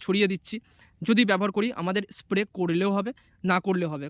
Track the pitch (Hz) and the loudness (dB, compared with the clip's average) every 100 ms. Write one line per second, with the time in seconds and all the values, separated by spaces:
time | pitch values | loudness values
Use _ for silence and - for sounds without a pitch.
0 | - 196 202 190 - 220 - _ - - | 0 2 2 0 -8 -12 -14 _ -20 -4
1 | 165 226 214 185 202 202 226 - 175 196 | 2 4 4 2 0 0 -2 -2 -2 -2
2 | 196 - - 196 208 - 175 170 196 196 | -4 -8 -2 -2 -2 -2 0 2 2 0
3 | 202 - _ _ 185 185 196 180 170 147 | -2 -8 _ _ 0 0 2 0 -2 -6